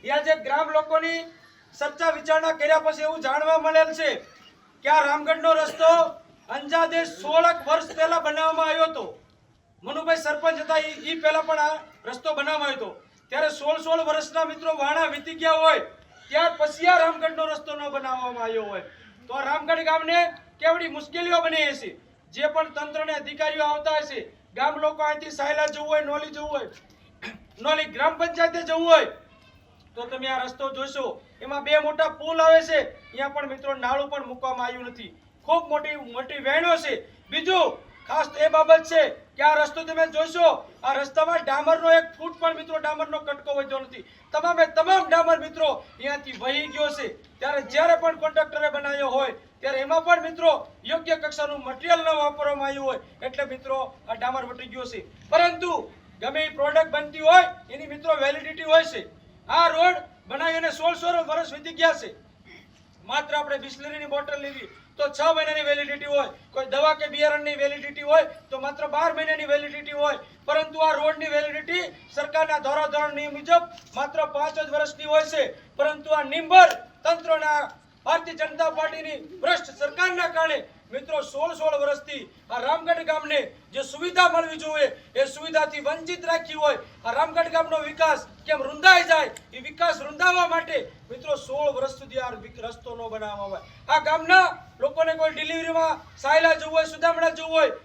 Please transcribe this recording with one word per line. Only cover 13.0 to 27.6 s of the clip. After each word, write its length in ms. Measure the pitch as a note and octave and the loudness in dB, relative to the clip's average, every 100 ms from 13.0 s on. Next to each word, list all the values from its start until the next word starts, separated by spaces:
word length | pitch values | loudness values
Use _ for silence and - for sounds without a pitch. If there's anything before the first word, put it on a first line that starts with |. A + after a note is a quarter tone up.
| _ _ _ | _ _ _
ત્યારે 200 | C4+ D#4 | -2 -2
સોળ, 320 | D4 C#4+ D#4+ | -2 -2 -2
સોળ 220 | D#4+ E4 | 0 0
વર્ષના 420 | D#4 D#4 D4+ D#4+ D#4+ | 2 -2 -2 -4 -4
મિત્રો 280 | D#4+ E4 | -4 -4
વાણા 320 | D#4 C#4 D#4 D#4 | -2 0 0 0
વીતી 300 | C#4+ D#4+ E4 | -4 -12 -2
ગયા 160 | D#4+ | 2
હોય, 280 | D#4+ D#4+ D4+ - - _ - - | 4 6 4 -2 -16 _ -20 -4
ત્યાર 260 | D4 E4+ E4+ | 2 2 2
પછી 300 | D4+ D4 E4+ | -2 2 4
આ 100 | F4+ | 6
રામગઢનો 480 | E4 D#4+ D#4+ D#4+ D#4 | 4 0 -4 -2 -4
રસ્તો 300 | D4+ D4+ D4 | -6 -8 -10
ન 140 | D4 | -6
બનાવવામાં 540 | C#4 C4 B3+ B3 A#3+ | -6 -6 -6 -6 -6
આવ્યો 200 | A3+ A3+ | -6 -4
હોય, 180 | G#3 G3 - - - _ - | -6 -10 -12 -20 -20 _ -10
તો 60 | |
આ 100 | C#4 | -6
રામગઢ 400 | C#4 D4+ D4 E4 | -2 -4 0 0
ગામને 500 | D#4+ D#4+ D#4+ F4 E4+ E4+ - _ | 2 0 2 2 2 -2 -20 _
કેવડી 280 | D#4 E4+ E4 | 0 0 -2
મુશ્કેલીઓ 540 | D4 D4+ E4+ F4 E4+ | -8 -10 -8 0 2
બની 220 | E4 D#4+ | 2 0
હશે. 320 | D4 C4+ G#3 - _ _ _ | 0 -2 -12 -16 _ _ _
જે 160 | - D4+ | -4 -2
પણ 180 | D#4 D#4+ | 0 -2
તંત્રને 400 | D4 D4+ D4+ D#4 | -6 -8 -6 -4
અધિકારીઓ 500 | D4+ C#4+ C#4+ D4+ D4+ | -6 -8 -4 -4 0
આવતા 280 | D4 D4+ D4+ | -2 0 0
હશે, 500 | D4+ D4+ C4 - _ _ - | -2 -2 -10 -12 _ _ -2
ગામ 200 | C#4 D4+ | -2 0
લોકો 280 | D4+ D4+ | -2 0
અહીંથી 280 | D4+ D4+ D4+ | -2 -2 -8
સાયલા 340 | C#4+ C#4+ D4+ D4+ | -6 -2 0 0
જવું 220 | D4+ D4+ | -2 -2
હોય, 140 | D4+ | 0
નોલી 300 | C#4+ D4 D4+ | 0 -6 -6
જવું 180 | D4+ D4+ | -10 -6
હોય, 200 | D4 A#3 - _ _ _ _ - - - - | -6 -8 -16 _ _ _ _ -16 -16 -20 -8